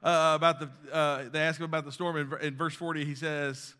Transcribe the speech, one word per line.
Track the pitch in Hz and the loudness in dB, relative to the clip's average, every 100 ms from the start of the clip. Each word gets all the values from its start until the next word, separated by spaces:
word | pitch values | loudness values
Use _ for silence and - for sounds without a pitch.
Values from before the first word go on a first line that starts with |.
uh, | - 170 160 156 | 4 6 6 6
about | 165 143 | 4 2
the, | 147 135 147 156 | -6 -12 -4 0
uh, | 151 139 127 | 2 0 -2
they | 151 | 0
ask | 156 156 | 0 0
him | 165 | -2
about | 160 | -4
the | 143 | -4
storm." | 135 175 160 | -4 -2 -2
In, | 139 151 | -2 -4
in | 151 135 | -4 -2
verse | 165 156 | -4 -4
forty, | 170 156 | -4 -2
he | 147 139 | -4 -4
says | 156 151 143 135 - - | -4 -2 -4 -6 -12 -18